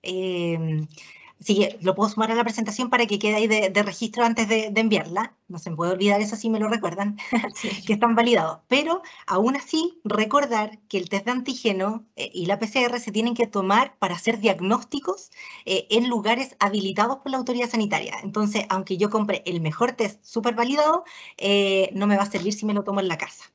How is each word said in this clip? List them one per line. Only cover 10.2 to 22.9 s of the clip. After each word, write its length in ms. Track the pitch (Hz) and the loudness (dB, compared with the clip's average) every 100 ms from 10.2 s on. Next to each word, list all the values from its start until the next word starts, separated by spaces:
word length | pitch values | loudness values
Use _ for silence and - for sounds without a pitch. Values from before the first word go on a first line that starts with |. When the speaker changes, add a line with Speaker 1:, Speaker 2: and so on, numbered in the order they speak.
| 214 285 254 226 214 - _ | 2 2 2 0 -2 -8 _
Speaker 1:
que 100 | 196 | -6
el 100 | 170 | -2
test 180 | 196 214 | -4 -2
de 60 | |
antígeno, 760 | 254 254 247 220 190 190 220 - | -4 -4 -2 -2 0 -2 -4 -10
eh, 160 | - 233 | -12 -10
y 140 | - 170 | -6 -2
la 120 | 202 | -2
P 80 | 220 | 0
C 160 | 262 | 0
R 160 | 240 240 | 0 -2
se 100 | 233 | -4
tienen 240 | 202 233 | -2 -2
que 140 | 240 220 | 0 -2
tomar 500 | 202 190 214 277 _ | 0 2 2 2 _
para 160 | 185 | -4
hacer 240 | 170 - 220 | -2 -2 0
diagnósticos, 920 | 208 170 190 240 - 285 - 392 - - - - | 0 0 0 0 -2 -6 -4 -6 -10 -20 -20 -14
eh, 240 | - 285 - | -4 -4 2
en 180 | 214 247 | 0 2
lugares 480 | 233 214 240 269 - | 0 0 0 -2 -2
habilitados 600 | 202 208 190 202 226 262 | 0 0 -2 0 0 0
por 140 | 277 | -4
la 60 | 262 | -4
autoridad 300 | 254 247 240 | -2 -2 0
sanitaria. 460 | 226 208 156 - - | 0 0 -2 -4 -10
Entonces, 420 | 196 214 208 208 - | -6 -2 0 -2 -2
aunque 280 | 190 190 185 | -4 -2 -2
yo 140 | 208 | 0
compre 320 | 220 208 185 - | 0 0 -2 -2
el 140 | 170 | -2
mejor 320 | 156 156 240 | -2 0 -2
test 320 | 247 208 - | 0 -4 -4
súper 300 | - 233 226 | -8 -2 -2
validado, 500 | 226 240 285 302 330 349 - - - | 0 0 4 4 2 -2 -18 -18 -6
eh, 520 | 196 202 196 190 190 | 2 2 4 2 2
no 140 | 196 208 | 0 2
me 100 | 202 | 4
va 60 | |
a 80 | 202 | 2
servir 220 | 196 180 | 0 -2
si 140 | 208 214 | -2 -2
me 80 | |
lo 100 | 208 | -2
tomo 160 | 196 | -2